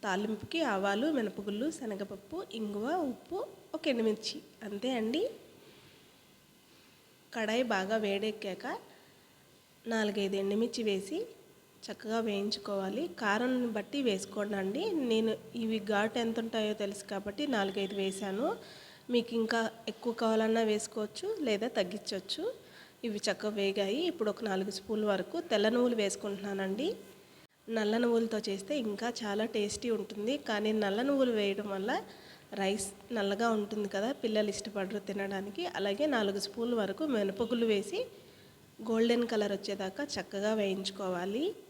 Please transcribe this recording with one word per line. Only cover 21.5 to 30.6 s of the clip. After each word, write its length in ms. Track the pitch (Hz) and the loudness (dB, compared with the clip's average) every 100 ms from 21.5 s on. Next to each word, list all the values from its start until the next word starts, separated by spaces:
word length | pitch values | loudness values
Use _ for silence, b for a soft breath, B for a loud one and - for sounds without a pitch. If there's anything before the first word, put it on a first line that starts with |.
| 202 233 233 | 2 2 0
తగ్గించవచ్చు. 680 | 185 202 - 196 - - 392 - B B B B 240 | 0 -2 -6 -6 -6 -4 -4 -4 B B B B -4
ఇవి 140 | 208 - | -2 0
చక్కగా 260 | 190 214 214 | 0 -2 0
వేగాయి. 420 | 196 196 196 240 359 | 0 2 0 2 0
ఇప్పుడు 200 | 320 214 | 0 0
ఒక 100 | 208 220 | 0 0
నాలుగు 240 | 190 196 196 | 0 0 -4
స్పూన్ల 280 | - 214 208 | -2 0 2
వరకు 260 | 196 175 330 339 | 2 0 -4 0
తెల్ల 180 | 220 214 240 | 4 4 6
నువ్వులు 200 | 247 226 | 4 4
వేసుకుంటున్నానండి. 840 | 202 190 208 196 196 196 190 202 320 466 - B B B B B - 226 | 2 0 -4 -4 -4 -2 -2 0 -2 -2 -10 B B B B B -4 0
నల్ల 200 | 208 220 | 2 4
నువ్వులతో 360 | 240 226 226 220 202 | 4 4 2 0 -2
చేస్తే 280 | 196 196 294 | -4 -2 -2
ఇంకా 240 | 220 202 233 240 | -2 -2 -4 -4
చాలా 260 | 214 202 220 | -2 0 0
టేస్టీ 340 | 226 208 - 247 226 | 0 0 -2 -2 -2
ఉంటుంది, 360 | 196 208 214 285 - | -2 -4 -2 -2 0
కానీ 240 | 214 | 0